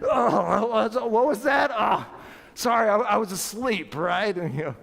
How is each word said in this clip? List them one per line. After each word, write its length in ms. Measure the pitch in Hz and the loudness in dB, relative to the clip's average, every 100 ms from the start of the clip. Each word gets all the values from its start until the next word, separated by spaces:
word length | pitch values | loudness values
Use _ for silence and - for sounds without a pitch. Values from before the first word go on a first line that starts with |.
Oh, 640 | 508 622 240 214 175 185 226 | 2 2 2 2 2 2 2
what 40 | |
was, 240 | 226 220 | 0 0
what 320 | 226 233 220 254 | -2 0 2 2
was 160 | 240 | 2
that? 280 | 269 277 285 | 2 2 2
Oh, 320 | 240 208 - 247 - - - - | 0 0 0 -2 -14 -20 -20 -20
sorry, 340 | - 240 233 226 | -6 0 2 4
I, 80 | 214 | 2
I 200 | 233 208 | 2 0
was 160 | 220 | 0
asleep, 640 | 185 - 202 254 214 156 | -4 -6 -4 -2 -2 -4
right? 420 | 135 175 180 214 180 | -4 -2 0 0 -2
And, 180 | 170 | -4
you 100 | 135 | -4
know 120 | 156 117 | -6 -8